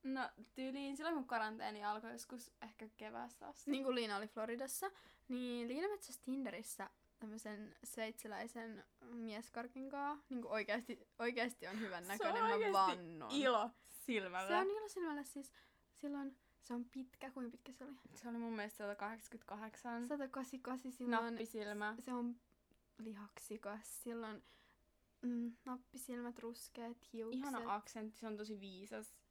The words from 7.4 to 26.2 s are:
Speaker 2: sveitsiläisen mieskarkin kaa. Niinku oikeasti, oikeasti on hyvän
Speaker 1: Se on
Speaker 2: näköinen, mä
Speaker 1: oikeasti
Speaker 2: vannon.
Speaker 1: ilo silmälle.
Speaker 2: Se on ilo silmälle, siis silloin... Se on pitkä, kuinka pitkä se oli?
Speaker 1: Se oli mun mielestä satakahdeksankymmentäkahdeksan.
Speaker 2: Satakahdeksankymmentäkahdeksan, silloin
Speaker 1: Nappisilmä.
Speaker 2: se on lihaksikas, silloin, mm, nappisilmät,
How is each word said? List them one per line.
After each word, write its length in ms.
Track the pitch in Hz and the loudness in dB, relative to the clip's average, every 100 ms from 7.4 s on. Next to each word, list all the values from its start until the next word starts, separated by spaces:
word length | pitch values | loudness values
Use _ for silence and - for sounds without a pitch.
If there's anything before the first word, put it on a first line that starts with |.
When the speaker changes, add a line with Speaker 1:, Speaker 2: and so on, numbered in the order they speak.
| 220 208 214 - | -6 -6 -8 -12
Speaker 2:
sveitsiläisen 1000 | 240 - 220 226 220 196 233 233 226 214 - _ | -10 -2 -2 -2 -6 -4 -4 -6 -6 -8 -14 _
mieskarkin 920 | 247 240 226 214 233 233 240 262 269 | -12 -6 -4 -4 -4 -6 -6 -6 -6
kaa. 280 | 277 285 294 - | -2 0 -2 -4
Niinku 200 | 254 240 | -4 0
oikeasti, 580 | 214 208 220 240 208 - - | 0 2 0 0 -8 -10 0
oikeasti 480 | 233 240 240 247 214 | 0 4 2 0 -6
on 140 | 220 | -2
hyvän 240 | 214 180 | -2 -2
Speaker 1:
Se 80 | 175 | -2
on 60 | 208 | 2
Speaker 2:
näköinen, 240 | 339 427 | 4 6
mä 60 | 453 | 8
Speaker 1:
oikeasti 180 | 427 440 | 8 8
Speaker 2:
vannon. 580 | 392 180 180 175 330 - | 10 8 6 -2 -6 0
Speaker 1:
ilo 400 | 277 269 233 233 - - | 6 8 8 6 0 -18
silmälle. 600 | - - 220 190 180 190 | -10 2 2 2 0 6
Speaker 2:
Se 80 | 359 | 6
on 140 | 381 | 6
ilo 180 | 415 427 | 2 -2
silmälle, 360 | 392 339 294 | 0 0 0
siis 280 | 285 285 269 - - _ _ | -4 -8 -10 -14 -20 _ _
silloin... 420 | - 294 285 277 269 _ _ | -6 -4 -2 -4 -6 _ _
Se 120 | - | -4
on 100 | 240 | -2
pitkä, 460 | 240 269 262 - 269 | -2 -6 -8 -8 -8
kuinka 200 | 262 240 | -6 -6
pitkä 220 | 240 - | -8 -14
se 120 | 254 | -12
oli? 80 | 294 262 - | -12 -14 -14
Speaker 1:
Se 140 | - 240 | -10 -4
oli 100 | 233 | 0
mun 140 | 233 226 | 0 0
mielestä 220 | 208 - | -2 -2
satakahdeksankymmentäkahdeksan. 1300 | 202 202 208 226 - 226 - 208 220 - 247 233 240 | -4 0 -2 -4 -10 -14 -8 -8 -8 -8 -4 -2 0
Speaker 2:
Satakahdeksankymmentäkahdeksan, 840 | 285 269 269 254 262 247 254 254 | 0 0 -2 -4 -6 -4 -4 -4
silloin 320 | 247 247 226 233 | -2 4 4 4
Speaker 1:
Nappisilmä. 600 | 226 226 226 208 208 208 226 | 0 -2 -2 -2 0 0 0
Speaker 2:
se 120 | 254 | -2
on 240 | 247 240 240 _ _ _ _ _ - | 0 2 -2 _ _ _ _ _ -10
lihaksikas, 1040 | 226 208 208 - - 220 202 214 - - | -8 -6 -10 -12 -8 -6 -4 -6 -8 -8
silloin, 400 | 240 233 220 214 - - - _ _ _ _ _ | -4 -4 -4 -6 -10 -20 -20 _ _ _ _ _
mm, 300 | 247 240 233 233 | 2 2 2 -2
nappisilmät, 760 | - 254 - 254 254 240 | -6 -6 -6 -10 -4 -4